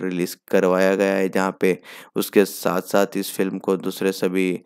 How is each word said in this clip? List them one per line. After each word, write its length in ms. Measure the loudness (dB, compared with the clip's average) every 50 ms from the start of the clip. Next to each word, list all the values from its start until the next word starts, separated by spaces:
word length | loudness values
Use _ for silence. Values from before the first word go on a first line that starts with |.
| -6
रिलीज 340 | -6 -4 -4 -4 -4 -6 -12 _ -2
करवाया 440 | 0 2 4 4 4 4 4 2 2
गया 200 | 2 2 2 2
है, 140 | 0 0 0
जहाँ 280 | 0 0 -2 -2 -2 0
पे 180 | 0 0 0 0 -4 -16 -20 -20 -20 -8 _
उसके 280 | -6 -6 2 4 4 4
साथ-साथ 720 | 4 2 -4 -4 -2 -2 -2 -4 0 2 2 2 2 0
इस 160 | -6 -6 -6 -4
फिल्म 260 | -4 -4 -2 -2 -6
को 180 | -2 0 -2
दूसरे 360 | 0 -2 -6 -6 -2 -2 -2 -2
सभी 480 | 0 -2 -2 0 0 0 0 -2 -4 -8